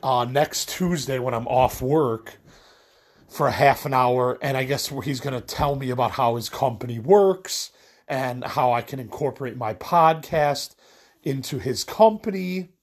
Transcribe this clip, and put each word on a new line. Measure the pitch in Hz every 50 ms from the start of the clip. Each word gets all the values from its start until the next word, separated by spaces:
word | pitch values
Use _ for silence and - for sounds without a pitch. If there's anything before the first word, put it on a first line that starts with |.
uh, | - 135 131 123 123
next | 120 127 143 151 151 - - - -
Tuesday | - - 185 175 180 160 127 120 135 127
when | 123 131 123
I'm | 117 117 -
off | 131 127 131 123 - -
work | 127 127 143 160 151 127 113 110 - - - - _ - - - _ _ _ _ _ _ _ _ _ _ _ _ _ _
for | - - 156 135
a |
half | 113 92 139 139 135 - -
an | 147 135
hour, | 127 127 123 123 127 123 123 123 -
and | - 143 135 131
I | 131
guess | 131 143 135 - -
where | 143 139 107
he's | 147 143 123
gonna | 123 143 131 123
tell | 113 - - - 135 143 143
me | 139 139 127
about | 127 123 123 113
how | - - 131 117 117
his | 117 120 -
company | - - - 131 117 101 135 123 120 113
works | 107 135 190 208 202 190 185 185 185 - - - - - _ _ _ _ _ _ _ -
and | 143 131 135 127 123 123 123
how | - - 151 139 127
I | 120 120
can | 120 - - 131
incorporate | 127 107 - - 156 139 120 - 139 123 113
my | 127 120 107 107
podcast | - - - 175 175 160 160 165 160 151 - - 160 147 147 143 135 - - _ _ _ _ _ _ _ _ _ _
into | _ 156 135 135 123 - - 127
his | 90 131 127 - -
company. | - - - 220 226 214 214 - 226 196 190 185 180 180 185 185 185 _ _